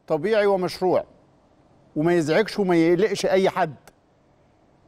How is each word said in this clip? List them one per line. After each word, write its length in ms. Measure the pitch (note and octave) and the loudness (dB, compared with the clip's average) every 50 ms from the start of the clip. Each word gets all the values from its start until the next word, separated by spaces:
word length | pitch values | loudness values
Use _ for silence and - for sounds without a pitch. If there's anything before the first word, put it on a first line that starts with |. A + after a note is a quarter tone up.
| _ | _
طبيعي 400 | - D#3+ D3+ D3 G#3 A3 G#3 G#3 | -6 -6 -4 -2 0 0 2 2
ومشروع، 580 | G3+ G3 F#3 F3+ E3 - - F#3 F#3 D#3 G#2+ - - _ _ _ _ _ _ _ _ _ _ _ _ _ _ _ _ _ | 2 2 0 -2 -6 -6 -2 -2 0 0 0 -2 -4 _ _ _ _ _ _ _ _ _ _ _ _ _ _ _ _ _
وما 180 | D#3 D3+ E3+ F3 | -2 0 2 2
يزعجش 440 | F3 D#3+ C#3 D#3 F#3+ A3 F3+ - - | 0 0 0 0 0 0 -2 -4 -4
وما 180 | G3+ F3+ F3 | -2 0 2
يقلقش 500 | E3 D#3+ E3 F3+ E3+ G#3 G3+ G3+ G3 - | 2 4 2 2 2 0 -2 -2 -2 -2
اي 240 | F3 - F#3+ F#3+ F3 | 0 0 2 0 0
حد. 240 | - F3+ F3+ D#3+ B2+ - _ - _ _ _ _ _ _ _ _ _ _ _ _ _ _ _ _ _ _ _ | 0 -2 -4 -4 -6 -16 _ -20 _ _ _ _ _ _ _ _ _ _ _ _ _ _ _ _ _ _ _